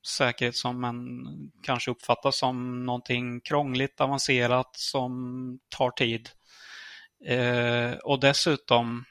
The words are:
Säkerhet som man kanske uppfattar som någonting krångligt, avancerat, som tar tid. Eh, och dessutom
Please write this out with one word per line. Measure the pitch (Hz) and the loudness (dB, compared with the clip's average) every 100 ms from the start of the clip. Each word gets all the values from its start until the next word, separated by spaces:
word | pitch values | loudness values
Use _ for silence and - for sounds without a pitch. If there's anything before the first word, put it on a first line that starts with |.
| - | -6
Säkerhet | - 131 - 120 120 | 0 0 2 -2 0
som | 123 123 | -4 -2
man | 123 120 123 123 131 147 143 _ | -4 -4 -8 -10 -12 -12 -16 _
kanske | - 123 - | -4 -2 -2
uppfattar | 120 - 123 139 | -4 0 2 2
som | 131 131 127 123 123 127 | 2 0 -2 -4 -4 -4
någonting | 123 - 123 123 120 | -4 -2 -2 -2 -8
krångligt, | - 147 143 127 135 _ | -2 0 0 0 -2 _
avancerat, | 139 139 - 127 120 127 127 | 0 2 2 4 4 2 0
som | - - 135 123 127 127 127 127 127 _ | -6 -2 -2 -2 -4 -6 -6 -8 -10 _
tar | - 127 | 0 0
tid. | - 120 113 - - _ - - - - - - _ - | 2 0 0 -6 -20 _ -20 -20 -18 -18 -20 -20 _ -2
Eh, | 123 123 123 120 120 120 | 0 2 2 2 2 0
och | - - 139 | -4 0 4
dessutom | 135 143 - 143 - 120 117 120 127 | 4 4 2 0 4 4 4 -6 -10